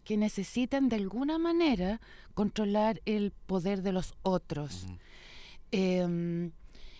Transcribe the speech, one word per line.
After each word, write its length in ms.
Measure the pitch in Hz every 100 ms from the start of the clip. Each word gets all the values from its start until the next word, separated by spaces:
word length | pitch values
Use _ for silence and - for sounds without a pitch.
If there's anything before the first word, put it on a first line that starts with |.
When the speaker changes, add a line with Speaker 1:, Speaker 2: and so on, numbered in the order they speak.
Speaker 1:
que 140 | - 214
necesitan 680 | 208 - 185 240 247 277 262
de 100 | 226
alguna 420 | 190 214 285 330
manera 600 | 339 339 330 208 180 220 - - - -
controlar 680 | 208 - 208 208 214 - -
el 260 | 214 202 - -
poder 340 | 190 175 196
de 100 | 190
los 220 | 185 - -
otros. 640 | 190 180 - 147 147 92 95
Speaker 2:
Ujú. 120 | 92 - - - - - - -
Speaker 1:
Em, 800 | 196 185 180 175 170 170 170 170 - - - - -